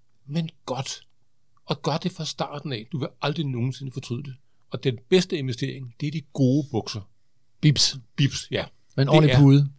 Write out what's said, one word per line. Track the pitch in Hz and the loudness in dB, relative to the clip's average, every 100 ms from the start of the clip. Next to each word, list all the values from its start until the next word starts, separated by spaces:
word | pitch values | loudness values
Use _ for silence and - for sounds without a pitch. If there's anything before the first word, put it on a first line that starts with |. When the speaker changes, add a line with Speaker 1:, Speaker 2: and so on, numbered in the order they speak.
| _ _ 131 | _ _ -8
Speaker 1:
men | 156 160 - - | -6 -6 -8 -8
godt. | 127 - - _ _ _ _ _ _ - | -8 -8 -12 _ _ _ _ _ _ -8
Og | - | -6
gør | 160 151 | -4 -4
det | 180 | -4
fra | - 156 | -8 -10
starten | - 156 147 151 | -8 -8 -10 -10
af. | 120 113 | -10 -8
Du | 147 | -8
vil | - - | -8 -6
aldrig | 147 147 147 | -6 -4 -4
nogensinde | 123 113 127 135 | -4 -4 -6 -12
fortryde | 135 - 120 | -12 -10 -10
det. | 139 127 _ _ _ | -10 -16 _ _ _
Og | - | -6
den | 139 113 - | -4 -4 2
bedste | 185 180 170 | 2 2 -4
investering, | 131 117 135 131 127 - | -6 -6 -6 -8 -14 -8
det | 147 | -6
er | |
de | 160 - | -6 -8
gode | - 131 139 139 | 0 2 2 0
bukser. | 110 - 107 98 _ _ _ _ _ | -6 -6 -10 -14 _ _ _ _ _
Speaker 2:
Bibs. | 151 143 - 139 - - | 2 2 0 -2 -10 -2
Speaker 1:
Bibs, | 139 - - | -2 -2 -8
ja. | 113 - _ _ - | -8 -8 _ _ -2
Speaker 2:
Med | |
en | 139 | 4
Speaker 1:
Det | 156 | 6
Speaker 2:
ordentlig | 151 | 6
Speaker 1:
er | 127 | 8
Speaker 2:
pude. | 139 139 143 | 8 8 4